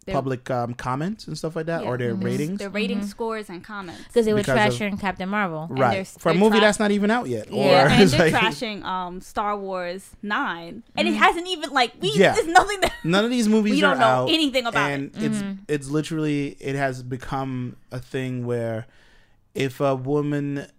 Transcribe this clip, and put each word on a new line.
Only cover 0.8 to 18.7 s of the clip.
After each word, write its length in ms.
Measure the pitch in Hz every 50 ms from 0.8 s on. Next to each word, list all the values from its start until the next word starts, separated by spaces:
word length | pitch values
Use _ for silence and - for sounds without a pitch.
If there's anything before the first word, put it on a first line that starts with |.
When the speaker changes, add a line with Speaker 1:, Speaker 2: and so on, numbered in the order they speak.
| - 127 127 139 156 190 220 - - -
Speaker 2:
and 100 | 156 -
stuff 180 | - 160 160
like 120 | 165 156 165
that, 160 | 165 165 -
Speaker 1:
Yeah. 40 | 117
Speaker 2:
or 60 | 127 123
their 160 | 123 120 113
Speaker 3:
Mm-hmm. 80 | - -
Speaker 2:
ratings. 340 | 190 - - 147 160 190 208
Speaker 1:
Their 100 | 208 196
rating 260 | 180 208 214 - 202 202
Speaker 3:
Mm-hmm. 100 | 208 202
Speaker 1:
scores 420 | 202 - 233 226 220 220 208 -
and 140 | 180 170 -
comments. 380 | - 214 202 185 170 160 - - -
Speaker 3:
'Cause 140 | - 240 226
they 80 | 214 214
were 60 | 208
Speaker 2:
Because 340 | 202 - - 226 208 208 196
of 60 | -
Speaker 3:
trashing 200 | 220 202 202 202
Captain 300 | 214 190 180 - 185 185
Marvel. 380 | 202 214 202 180 160 156 160 165
Speaker 1:
And 100 | - 135
Speaker 2:
Right. 140 | 135 120 113
Speaker 1:
they're, 120 | 95 -
Speaker 2:
For 240 | - - - - 170
a 40 | 165
Speaker 1:
they're 60 | 180
Speaker 2:
movie 180 | 202 220 208 208
Speaker 1:
tra- 40 |
Speaker 2:
that's 180 | 214 208 202 -
not 100 | 214 208
even 200 | 202 208 202 208
out 180 | 226 247 240 131
yet. 220 | 120 107 - -
Speaker 3:
Yeah. 340 | - - - - - - -
Speaker 2:
Or 20 | -
Speaker 1:
And 140 | - - 196
Speaker 2:
<laughs> 0 |
it's 80 | -
Speaker 1:
they're 200 | 131 - 170 160
Speaker 2:
like 20 | - 247 214
Speaker 1:
trashing, 400 | 220 147 - 254 220 208 185 -
um, 380 | 165 185 185 185 175 180 185
Star 340 | - - - - 208 208 208 208
Wars 520 | 196 190 190 185 180 175 180 190 - - - - -
nine. 580 | 202 208 220 285 196 170 170 170 170 - 226 - - _ -
And 100 | 302 349
it 40 |
Speaker 3:
Mm-hmm. 100 | 320 - 320
Speaker 1:
hasn't 240 | 381 349 339 349 370
even, 220 | 370 311 320 285
like, 240 | 269 269 247 233 - -
we, 100 | 175 392 440
Speaker 2:
Yeah. 180 | - 190 151 120
Speaker 1:
there's 140 | - 330 320
nothing 340 | 339 370 381 403 415 392
that 120 | 349 311 - - -
Speaker 2:
None 200 | 156 175 202 220
of 60 | 240
these 160 | 254 247 220 208
movies 260 | 214 220 208 214 208
Speaker 1:
<laughs> 20 |
we 60 | -
don't 160 | - 190 - -
Speaker 2:
are 20 |
Speaker 1:
know 60 | 247 - 127 127 -
Speaker 2:
out, 60 | -
Speaker 1:
anything 360 | 349 320 311 277 233 262 247
about 260 | - 156 139 143 143
Speaker 2:
and 240 | 143 139 139 143 -
Speaker 1:
it. 80 | 147 147
Speaker 2:
it's, 140 | 147 143 208
Speaker 3:
Mm-hmm. 160 | 101 196 196 190 - -
Speaker 2:
it's 200 | 151 143 135 131
literally, 680 | 147 156 151 - 165 156 156 151 147 143 143 143 - -
it 160 | - 139 135
has 280 | 139 139 135 127 127 123
become 760 | 123 131 123 - - 143 135 135 135 131 127 123 123 127 - - _
a 80 | - 127
thing 460 | - - - 135 131 127 127 123 123
where 420 | 120 120 120 117 113